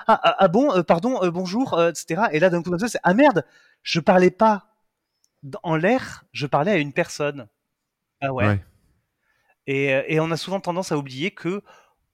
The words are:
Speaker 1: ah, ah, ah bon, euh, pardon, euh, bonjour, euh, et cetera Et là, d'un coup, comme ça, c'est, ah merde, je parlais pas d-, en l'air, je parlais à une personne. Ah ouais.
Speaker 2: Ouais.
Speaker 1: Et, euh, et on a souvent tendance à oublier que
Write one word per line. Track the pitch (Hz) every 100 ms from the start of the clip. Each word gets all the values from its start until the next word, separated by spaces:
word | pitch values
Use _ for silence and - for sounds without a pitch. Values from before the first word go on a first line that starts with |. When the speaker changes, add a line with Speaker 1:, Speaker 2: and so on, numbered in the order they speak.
| -
Speaker 1:
ah, | 220
ah, | 170 -
ah | 190
bon, | 190 285
euh, | 185
pardon, | 165 170 226 247
euh, | 180
bonjour, | 170 180 208 262
euh, | 170 170
et | -
cetera | - 165 226
Et | 151
là, | 185
d'un | 175
coup, | 175
comme | 175
ça, | 233
c'est, | -
ah | 170
merde, | 202 294 180 - _ _ _
je | - 170
parlais | 147 185 180
pas | 185 220 202 - _ _ _ _ _ _ _
d-, | 139 131
en | 180 160
l'air, | 180 254 - - _
je | 117 143
parlais | 143 165
à | 196
une | 147
personne. | 156 170 - 147 143 110 _ _ _ _ _ _ -
Ah | 139
ouais. | 131 107
Speaker 2:
Ouais. | 101 - _ _ _ _ _ _ _ _ _ -
Speaker 1:
Et, | 135 139
euh, | 135 -
et | 156
on | 160
a | 165
souvent | - 190
tendance | 175 175 190
à | 151
oublier | 139 127 185
que | - 170 202 - - _ _ _